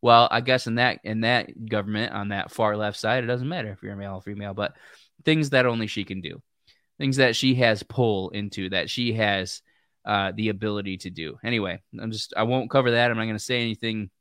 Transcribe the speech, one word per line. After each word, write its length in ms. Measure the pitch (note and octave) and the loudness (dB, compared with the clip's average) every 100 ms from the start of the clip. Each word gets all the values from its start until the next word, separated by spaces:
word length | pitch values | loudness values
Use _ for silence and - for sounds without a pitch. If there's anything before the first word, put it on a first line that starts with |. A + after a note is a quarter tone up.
Well, 260 | A#2+ A#2 A#2+ | 8 8 8
I 80 | A#2 | 2
guess 260 | B2 B2+ A#2+ | 2 0 2
in 80 | |
that, 240 | A#2 B2 F2+ | 2 2 0
in 160 | - A2 | -4 -2
that 480 | A2 A#2+ F#2 - A2 | 2 2 0 -12 -4
government, 440 | A2 G2+ G#2+ A2+ | -4 -2 -2 -4
on 180 | G2+ G2+ | -4 -4
that 200 | G2 - | -4 -6
far 260 | - A2 G#2 | 0 0 0
left 220 | G#2+ G2+ | -2 -2
side, 240 | A2 B2+ | 0 0
it 60 | A#2+ | 0
doesn't 200 | B2 B2+ | -2 -2
matter 220 | F3 A2 | -6 -8
if 140 | G2 | -10
you're 80 | G2+ | -12
a 40 | G2+ | -10
male 200 | G2 F#2+ | -10 -10
or 40 | |
female, 320 | G2 G2+ G2+ | -10 -8 -8
but 220 | G2 G#2 - - - _ _ | -4 -6 -6 -20 -20 _ _
things 260 | - D#3+ D3 | 0 2 4
that 140 | C3+ | 4
only 220 | B2+ A#2 G#2+ | 4 0 -4
she 160 | - | -6
can 180 | G2 F#2+ | -8 -8
do, 220 | E2+ - _ _ _ _ _ _ | -10 -12 _ _ _ _ _ _
things 200 | C#3 C3 | -2 4
that 180 | C3 A2+ | 4 4
she 180 | C3 | 4
has 300 | B2 A#2+ G#2+ | 6 4 4
pull 460 | - - A#2+ G2+ F#2 | -2 0 2 2 -2
into, 380 | G#2 G#2 - F#2+ | -6 -8 -6 -4
that 200 | F#2+ D2+ | -2 -2
she 220 | - A#2+ | -2 -2
has, 500 | A2+ G#2+ G2 F#2 - _ _ _ _ | 2 2 0 -2 -8 _ _ _ _
uh, 280 | - G#2 G2 | -2 0 0
the 140 | G2 G#2+ | -2 -2
ability 480 | G2 G#2+ G#2 G2 F#2+ | -2 -4 -4 -6 -8
to 120 | G2 | -10
do. 280 | F2 D#2 - | -10 -10 -8
Anyway, 360 | A2+ A#2 G2 E2+ _ A2 | -4 -2 -2 -6 _ -12
I'm 100 | A2 | -8
just, 240 | G#2+ - - | -8 -8 -2
I 60 | |
won't 260 | A2+ B2+ A2+ | 0 0 2
cover 220 | C#3 B2 | 2 4
that. 220 | A#2 A#2+ | 4 4
I'm 40 | A2+ | 2
not 100 | A2 | -2
gonna 120 | A2 | -4
say 220 | - B2 | -2 -2
anything 500 | A#2 G#2+ A2+ A2 G2 _ | -2 -4 -4 -4 -6 _